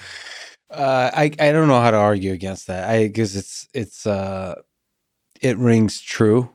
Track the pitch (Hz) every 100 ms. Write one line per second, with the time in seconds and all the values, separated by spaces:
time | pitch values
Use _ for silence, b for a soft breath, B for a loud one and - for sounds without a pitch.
0 | B B B B B B _ 151 135 131
1 | 127 - 151 151 151 156 156 127 117 107
2 | 104 101 95 90 95 95 - 92 95 113
3 | 110 107 107 98 - - - 135 107 -
4 | 110 98 98 95 92 - - _ _ _
5 | _ _ _ _ 131 107 123 113 107 -
6 | - - 110 117 120